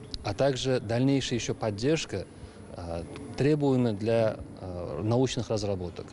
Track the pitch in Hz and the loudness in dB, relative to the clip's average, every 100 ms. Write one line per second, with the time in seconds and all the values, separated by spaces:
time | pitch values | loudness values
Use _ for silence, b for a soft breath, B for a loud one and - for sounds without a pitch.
0 | - - 107 98 135 127 127 127 110 117 | -12 -6 -4 2 2 2 2 0 2 2
1 | 135 139 - 120 - 113 113 101 131 160 | 4 4 2 -2 -2 -2 -2 0 2 2
2 | - 95 - B B B - - 87 120 | 0 -6 -6 B B B -16 -12 -6 -6
3 | 78 - - - 135 151 143 127 120 98 | -6 -10 -10 0 2 4 4 4 4 2
4 | 107 113 110 - - - 92 87 87 73 | 2 4 4 0 -8 -12 -10 -8 -6 -4
5 | 107 120 131 - 107 110 101 95 87 80 | 0 2 2 0 -2 -2 -2 -2 -4 -8
6 | - | -12